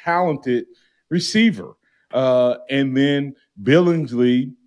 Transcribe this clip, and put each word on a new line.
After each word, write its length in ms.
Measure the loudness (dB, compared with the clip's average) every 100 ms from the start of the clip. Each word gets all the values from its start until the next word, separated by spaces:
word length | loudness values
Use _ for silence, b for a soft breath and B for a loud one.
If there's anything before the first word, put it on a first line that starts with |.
talented 640 | 0 -2 -2 -4 -2 -4 -4 b b b b
receiver. 680 | -6 -2 2 2 0 -12 -20 _ _ _
Uh, 440 | -2 0 2 2 -2 -4
and 260 | -2 0 0
then 380 | 0 0 -4 -10 _ -8
Billingsley, 920 | 2 4 4 0 -4 0 2 2 -2 -10